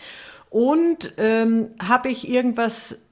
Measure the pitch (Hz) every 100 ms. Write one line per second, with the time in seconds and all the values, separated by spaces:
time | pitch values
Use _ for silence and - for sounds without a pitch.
0 | - - - - - 220 247 311 339 330
1 | - - 220 226 226 226 214 - 185 254
2 | 262 240 - 247 247 233 226 226 - -
3 | _